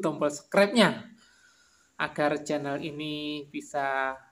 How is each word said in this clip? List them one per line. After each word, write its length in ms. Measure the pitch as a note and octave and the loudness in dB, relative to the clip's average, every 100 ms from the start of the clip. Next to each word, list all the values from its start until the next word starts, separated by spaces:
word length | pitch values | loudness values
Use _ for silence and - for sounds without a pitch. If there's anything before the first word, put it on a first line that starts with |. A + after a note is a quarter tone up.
tombol 240 | D#3+ D3+ - | 2 0 -2
subscribe-nya 800 | - - G3 G3+ A#3+ F3 - - - _ _ _ _ _ _ _ - | -2 0 4 4 6 6 4 -10 -20 _ _ _ _ _ _ _ -8
agar 480 | D3+ - D3 D3 | -6 0 0 0
channel 400 | - D3 C#3 C#3+ | -2 -4 -2 -6
ini 640 | D#3+ D3 D#3 D3+ D3 D3 C#3+ | -6 -8 -8 -6 -6 -8 -8
bisa 640 | D3 - C#3+ C#3 C3+ C3+ C3 - | -12 -6 -4 -2 0 -2 -6 -14